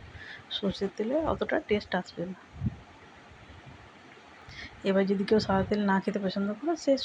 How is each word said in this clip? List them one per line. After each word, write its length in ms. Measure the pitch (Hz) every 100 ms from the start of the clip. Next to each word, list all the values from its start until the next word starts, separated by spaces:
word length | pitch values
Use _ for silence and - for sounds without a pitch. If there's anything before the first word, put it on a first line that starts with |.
| - - - - - -
সর্ষের 340 | 196 - 196 -
তেলে 180 | 220 302 311
অতটা 240 | - 202 - -
টেস্ট 220 | 208 - 185
আসবে 240 | - - 180
না। 80 | 185 - - - - - - - - - - - - - - - - - - - - - - - -
এবার 180 | 202 190 196
যদি 120 | 196 196
কেউ 120 | 220 202
সাদা 160 | 190 190
তেল 120 | 208 202
না 60 | 190
খেতে 160 | 202 202
পছন্দ 240 | 196 196 202 214
করে, 140 | 311 330
সে 100 | - 269